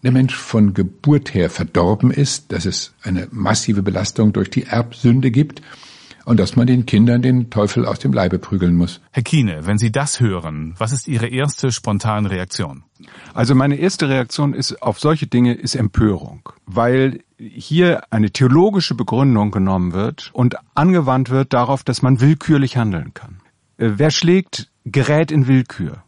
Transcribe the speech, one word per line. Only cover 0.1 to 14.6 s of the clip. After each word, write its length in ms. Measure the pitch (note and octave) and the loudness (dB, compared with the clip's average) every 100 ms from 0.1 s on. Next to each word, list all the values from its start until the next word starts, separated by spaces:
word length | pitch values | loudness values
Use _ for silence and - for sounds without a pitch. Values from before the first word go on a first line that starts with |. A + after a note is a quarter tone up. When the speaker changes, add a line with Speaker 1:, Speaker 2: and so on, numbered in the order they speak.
Speaker 1:
Mensch 240 | B2+ B2+ - | 4 2 -2
von 380 | - A2+ G#2 | -4 2 2
Geburt 600 | G2 F#2 - C#3+ D3 C#3+ | 2 -4 -2 2 2 2
her 160 | G2+ E2+ | 0 0
verdorben 640 | - E2+ - F2 G#2+ B2 | -2 -4 0 2 2 2
ist, 400 | - C#3+ - _ | 2 -2 -2 _
dass 140 | F#2 F2 | -6 -4
es 280 | - - _ | -6 -10 _
eine 240 | - F#2 F#2 | -6 -6 -6
massive 520 | - G2 A2+ - G2+ | -6 -2 -2 -2 -2
Belastung 500 | F#2+ F#2+ F#2+ - G#2+ | -2 -2 -4 0 2
durch 180 | G#2 G2 | 2 -2
die 120 | - | -4
Erbsünde 680 | - A2+ A#2 - B2 B2+ C3 | -2 -2 -2 0 2 2 2
gibt 320 | A#2+ D3+ - - - - - - - - | 0 0 -4 -20 -20 -20 -20 -20 -18 0
und 140 | A2+ | 0
dass 160 | F#2+ - | 2 2
man 120 | B2 | 2
den 180 | B2+ A#2 | 2 2
Kindern 380 | G#2 A#2+ A#2+ | 4 4 4
den 260 | B2+ B2+ A#2 | 2 2 0
Teufel 380 | A2 G#2 - - | 0 0 0 -4
aus 100 | G2+ | -4
dem 160 | C3+ | -2
Leibe 240 | G2+ F#2 F2+ | 0 0 -2
prügeln 380 | - G2 F2+ F2 | -4 -2 2 2
muss. 260 | F2 - _ | 0 -4 _
Speaker 2:
Herr 120 | - | -6
Kiene, 420 | A2+ D#3+ A2+ D#2 E2 | 0 0 0 -2 -2
wenn 140 | G#2 | 0
Sie 120 | A#2 | 0
das 280 | A2+ C#3+ - | -2 -4 0
hören, 560 | A#2 F#2 D#2+ D2+ D#2 F2 | 0 0 -6 -8 -10 -6
was 140 | A2+ | -4
ist 160 | C3 - | -4 -4
Ihre 200 | B2+ A2+ | -4 -2
erste 440 | B2+ C#3+ - C3 | -2 -4 -2 -4
spontane 580 | A#2 - G2+ G#2+ G#2 G2+ | -4 -4 -2 -2 -2 -2
Reaktion? 540 | F#2 F2+ - E2+ C2+ _ _ - - - | -4 -8 -8 -10 -10 _ _ -20 -20 -16
Speaker 3:
Also 220 | - A#2+ C3 | -4 2 2
meine 220 | C#3 C#3+ | 2 0
erste 300 | F3+ - D3 | -2 -2 -2
Reaktion 460 | C3+ A#2+ - C#3+ | -2 -2 -2 -2
ist, 300 | - | -2